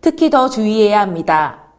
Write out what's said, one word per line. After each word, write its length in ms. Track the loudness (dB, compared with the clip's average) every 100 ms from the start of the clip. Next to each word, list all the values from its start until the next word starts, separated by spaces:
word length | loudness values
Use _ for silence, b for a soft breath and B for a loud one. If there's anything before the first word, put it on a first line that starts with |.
특히 260 | -2 0 0
더 220 | 2 0
주의해야 500 | -2 -2 2 2 2
합니다. 600 | 0 -4 -2 0 -2 -8 -20